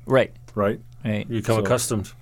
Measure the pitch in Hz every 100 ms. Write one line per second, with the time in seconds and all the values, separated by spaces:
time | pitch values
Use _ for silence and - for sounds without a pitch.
0 | - 131 - - - 107 101 117 - -
1 | 113 104 - 113 110 110 98 123 - 110
2 | 95 -